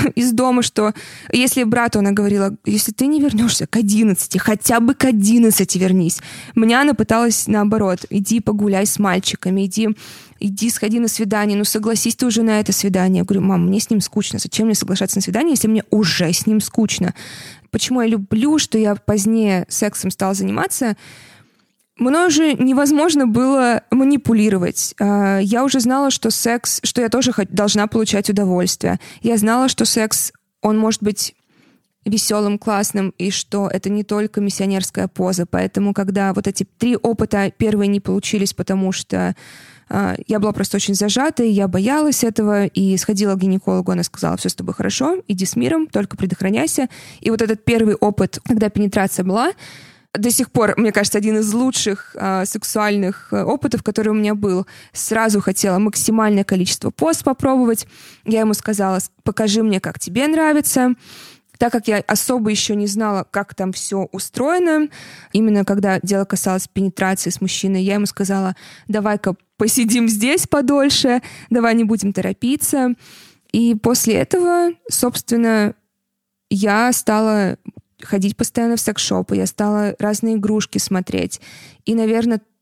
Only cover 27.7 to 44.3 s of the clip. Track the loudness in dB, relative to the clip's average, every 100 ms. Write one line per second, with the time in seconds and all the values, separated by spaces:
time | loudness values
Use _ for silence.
27.7 | 2 0 0 0 0 0 0 2 2 0
28.7 | -2 -2 -4 -6 -6 0 2 2 2 2
29.7 | 0 0 0 0 -2 -6 _ _ _ 0
30.7 | 2 2 0 -2 -4 -6 _ _ _ _
31.7 | _ _ _ -4 -2 0 0 0 -2 -2
32.7 | -2 -2 -2 -4 -4 -4 -4 -4 -4 -2
33.7 | -4 -2 -4 -2 -4 -2 -2 -4 -2 -2
34.7 | -2 -4 -4 -6 -2 -2 -2 -2 -2 -2
35.7 | 0 -2 -2 -2 0 0 -2 -4 -4 -8
36.7 | -4 -2 0 0 0 0 0 -2 0 0
37.7 | 0 0 0 -2 -4 -2 -2 -2 -4 -4
38.7 | -2 -2 -4 -4 -2 -2 -4 -12 -20 -20
39.7 | -20 -6 -2 -2 -4 -4 -2 0 -2 -2
40.7 | -2 -2 -2 0 0 0 0 2 2 2
41.7 | 0 0 2 0 0 -2 0 0 2 0
42.7 | 0 0 0 0 0 0 2 0 0 0
43.7 | -2 0 -2 -4 -4 -4